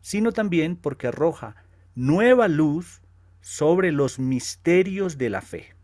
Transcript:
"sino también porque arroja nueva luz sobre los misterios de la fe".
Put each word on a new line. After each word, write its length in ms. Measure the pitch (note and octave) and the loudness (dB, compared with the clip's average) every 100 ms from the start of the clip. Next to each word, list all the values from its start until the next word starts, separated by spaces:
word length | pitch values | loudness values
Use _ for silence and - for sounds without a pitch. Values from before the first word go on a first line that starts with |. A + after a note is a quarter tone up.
"sino 280 | - G3+ A3+ | -6 -2 -2
también 460 | A3 G#3+ E3+ D#3+ F3 | -2 -2 0 -2 -4
porque 320 | D3 C3+ B2 | -6 -4 -6
arroja 480 | A#2+ D#3+ D#3 A2 G#2 _ _ _ - | -2 -2 -2 -14 -18 _ _ _ -6
nueva 500 | C3 E3 A#3 B3+ G#3+ | 0 4 4 4 4
luz 540 | D3+ D#3 D3+ F3+ - _ _ _ _ | 2 2 0 -6 -20 _ _ _ _
sobre 500 | - - D3+ F3 F#3 | -18 -2 2 2 2
los 300 | D3 C#3 - | 2 -2 -2
misterios 960 | C3 B2+ - - - F3 F#3+ F#3+ F#3+ C#3+ | -2 -2 -4 -6 2 2 2 -2 -6 -4
de 120 | B2 | -4
la 100 | F#2+ | -4
fe". 340 | - - - _ | -8 -16 -16 _